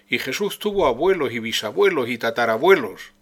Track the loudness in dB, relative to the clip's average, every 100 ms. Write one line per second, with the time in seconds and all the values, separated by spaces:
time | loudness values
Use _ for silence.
0 | _ -6 -4 -4 -4 -4 -4 0 2 2
1 | 2 2 -2 -4 -4 -4 -4 2 2 2
2 | -2 -4 -4 0 0 2 4 4 2 -10
3 | -18 _